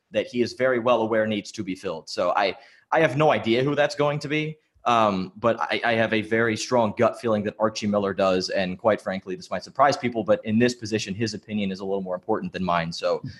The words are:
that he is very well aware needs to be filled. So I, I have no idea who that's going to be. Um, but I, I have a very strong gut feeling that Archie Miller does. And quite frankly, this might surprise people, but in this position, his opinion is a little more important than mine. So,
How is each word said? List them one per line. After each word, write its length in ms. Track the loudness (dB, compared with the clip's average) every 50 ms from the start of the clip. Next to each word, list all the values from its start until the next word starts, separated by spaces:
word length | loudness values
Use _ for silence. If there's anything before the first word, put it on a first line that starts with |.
| _ _
that 160 | -4 -4 -4
he 160 | -2 0 0
is 120 | 0 0 0
very 260 | 0 0 2 2 2
well 240 | 2 2 2 2 2
aware 240 | 2 2 2 2
needs 240 | 0 -2 -4 -4 -8
to 120 | -10 -10 -6
be 120 | -6 -8
filled. 340 | -6 -6 -8 -8 -8 -10 -8
So 240 | -4 -2 0 0 2
I, 220 | 2 0 0 -2 -4 -12 -20 _ _ _ -2
I 100 | 2 2
have 160 | 2 2 2
no 140 | 4 4 4
idea 320 | 4 2 2 2 2 2 2
who 120 | 0 2
that's 180 | 2 0 0 0
going 240 | 0 0 0 0
to 100 | -4 -4
be. 300 | -4 -4 -4 -4 -6 -8 _ _ _ _ _ 0
Um, 460 | 2 4 4 4 4 2 0 -2 -6 -6
but 220 | -2 0 0 0 0
I, 200 | -2 -4 -2 -2 0
I 100 | 0 2
have 200 | 2 2 2 0
a 80 | -2
very 360 | -2 0 0 0 2 0 0
strong 360 | -2 -2 0 2 2 2 2 2
gut 220 | 2 2 2 2 0
feeling 240 | -2 0 0 0 -2
that 120 | -4 -2
Archie 300 | 0 -2 -2 -2 -2 -2
Miller 260 | 0 0 2 0 0 0
does. 360 | 2 2 2 2 2 0 -2
And 280 | -2 -2 -2 -2 -4
quite 240 | 0 2 2 2 2
frankly, 340 | 0 -6 -6 -6 -6 -8 -10
this 140 | -10 -10 -8
might 140 | -10 -10 -10
surprise 320 | -6 0 2 2 2 2
people, 280 | 0 -2 -4 -2 -2 2
but 200 | 2 2 2 2
in 160 | 0 2 4
this 160 | 4 2 2
position, 400 | -2 -6 -4 -4 -4 -4 -4 -6
his 180 | -4 -4 -4 -6
opinion 380 | -8 -10 -8 -6 -4 -4 -4
is 80 | -6 -6
a 60 | -6
little 160 | -4 -4 -4
more 140 | -4 -4 -6
important 360 | -6 -2 -2 -2 -2 -2 -6
than 120 | -6 -4 -2
mine. 280 | 0 0 0 0 -2
So, 300 | -6 -4 -2 -2 -2 -2 -4 -8 -6